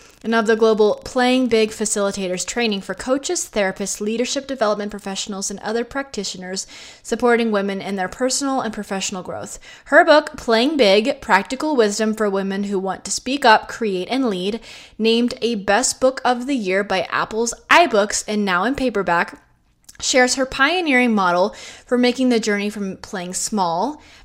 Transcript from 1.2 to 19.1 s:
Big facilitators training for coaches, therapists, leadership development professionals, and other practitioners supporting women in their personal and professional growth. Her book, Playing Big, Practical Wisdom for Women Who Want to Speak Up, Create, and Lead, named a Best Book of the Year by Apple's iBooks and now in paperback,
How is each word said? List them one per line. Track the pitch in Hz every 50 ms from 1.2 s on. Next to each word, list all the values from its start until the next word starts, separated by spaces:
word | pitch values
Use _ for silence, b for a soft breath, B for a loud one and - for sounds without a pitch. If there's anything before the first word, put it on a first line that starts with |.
| 247 247 254 262 262
Big | 233 233 220 220 220
facilitators | - - 214 - - 214 202 196 196 196 190 180 180 175 -
training | - - 240 233 220 202 196
for | 190 - 185
coaches, | - - 254 262 285 285 - 359 339 - -
therapists, | - 220 196 190 185 - 202 190 - -
leadership | 208 208 226 226 254 247 - 277 277
development | - 269 254 226 208 208 202 208 208
professionals, | 208 196 - 196 190 - - - 196 190 202 -
and | 202 -
other | - 208 226 233 240
practitioners | - - 277 277 277 - 214 190 - - 185 180 180 190 196 - B B B B B B B
supporting | B - 233 226 254 240 233 233 233 226
women | 208 196 196 202 196 196
in | - 185 202
their | 190 185 185
personal | - - 254 262 254 - 277 269 269 254
and | - 220 214
professional | 220 202 - 202 190 185 - 202 185 175
growth. | 180 160 104 - - - - B B B B B
Her | - 277 320 349
book, | 330 294 302 302 - -
Playing | - - 240 220 220 247 302 330
Big, | 262 226 196 190 214 220 277 262 -
Practical | - - 196 196 196 - 262 254 311 311 302
Wisdom | 240 214 208 208 - 220 220 214
for | 220 214 202
Women | 190 196 196 196 196 202 202
Who | 202 202
Want | 185 190 190 175 - -
to | 190
Speak | - - - 247 269 285 269
Up, | 233 214 220 - -
Create, | - - 233 208 190 180 180 -
and | 233 269 269 226
Lead, | 190 180 180 202 220 226 B B B B B B B
named | B 214 226 226 233 240 240 - -
a | - 233 233
Best | 202 190 208 202 220 262 - - -
Book | 254 262 262 - -
of | 247 247 240 247
the | 277 285
Year | 240 202 180 185 196 202
by | 202 190 180 -
Apple's | - - 139 170 - 220 220 233 226 - - - -
iBooks | 277 330 349 269 233 202 208 214 - - -
and | - 214 214 202
now | 196 180 180 190
in | 247 285
paperback, | 277 262 247 - 202 185 180